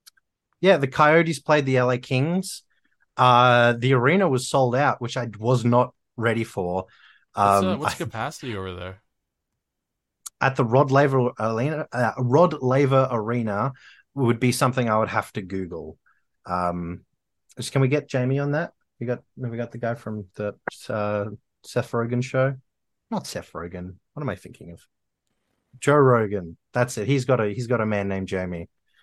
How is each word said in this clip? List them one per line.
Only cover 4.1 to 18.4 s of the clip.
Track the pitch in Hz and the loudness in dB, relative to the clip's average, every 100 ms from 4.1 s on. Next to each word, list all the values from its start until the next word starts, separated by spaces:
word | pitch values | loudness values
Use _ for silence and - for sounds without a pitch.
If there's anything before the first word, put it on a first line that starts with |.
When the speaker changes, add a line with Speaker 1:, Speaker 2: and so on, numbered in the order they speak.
| 185 185 | 2 2
Speaker 1:
was | 131 131 | 0 0
sold | 143 127 123 | 0 2 2
out, | 143 113 | 0 -2
which | 123 - | -4 -6
I | 117 98 | -8 -4
was | 110 127 | 0 2
not | 117 120 123 _ _ - | 4 2 2 _ _ -4
ready | 113 113 | -2 -2
for. | 110 - 90 92 - _ _ _ _ | -4 -6 -4 -4 -6 _ _ _ _
Speaker 2:
What's, | - 202 196 | 2 4 4
Speaker 1:
Um, | 190 | 2
Speaker 2:
uh, | 165 | 0
what's | 151 | -4
Speaker 1:
I | - | -4
Speaker 2:
capacity | 151 110 127 - 135 | -8 -8 -8 -8 -10
over | 104 95 | -8 -8
there? | 90 90 95 _ _ _ _ _ _ _ _ _ _ _ _ - - | -10 -12 -14 _ _ _ _ _ _ _ _ _ _ _ _ -18 -2
Speaker 1:
At | 131 131 | -2 0
the | |
Rod | 120 123 143 | 2 2 4
Laver | 135 147 135 120 - | 4 4 2 -2 -2
Arena, | 110 113 135 156 - | -4 -2 -4 -6 -8
uh, | 120 110 113 | -4 -2 -2
Rod | 127 135 170 151 | 2 4 4 2
Laver | 127 131 139 135 131 | 0 2 4 4 2
Arena | 123 107 120 110 101 127 131 - - _ | -2 -2 -4 -2 -2 -4 -6 -20 -20 _
would | 139 120 117 | -2 0 2
be | 127 | 0
something | 123 135 127 120 | 0 0 0 0
I | 110 | 0
would | 110 | 0
have | 110 - | -2 -6
to | - | -8
Google. | 92 95 90 82 78 78 _ _ _ _ - | -8 -8 -8 -10 -14 -16 _ _ _ _ -6
Um, | 90 90 87 85 90 _ _ _ _ _ - | -2 -2 -2 -6 -10 _ _ _ _ _ -14
just, | 123 | -4
can | 139 | 0
we | 131 | 2
get | 147 147 | 0 -2
Jamie | 131 123 | -2 0
on | 135 | -2